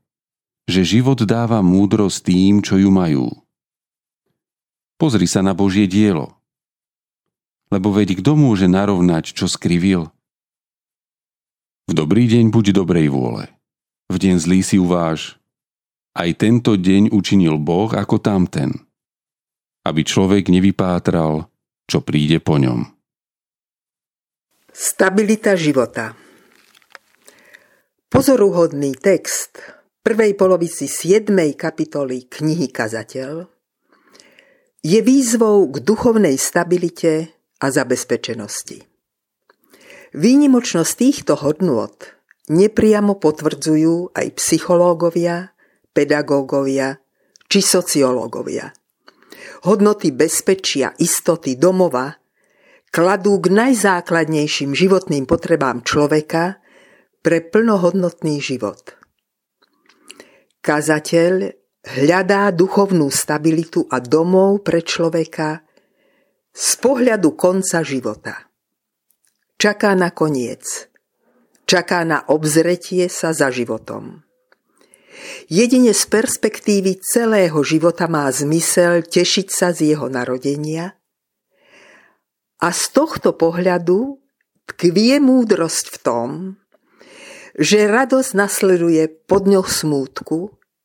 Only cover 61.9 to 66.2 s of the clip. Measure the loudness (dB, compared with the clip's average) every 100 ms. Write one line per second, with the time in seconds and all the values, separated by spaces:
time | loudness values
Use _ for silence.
61.9 | -2 0 2 2 0 0 2 0 2 0
62.9 | 2 0 -2 -4 -2 0 0 -2 -4 -2
63.9 | -4 0 0 2 2 2 0 -2 -2 -2
64.9 | -2 -2 -2 -4 -6 -6 -8 _ _ _
65.9 | _ _ _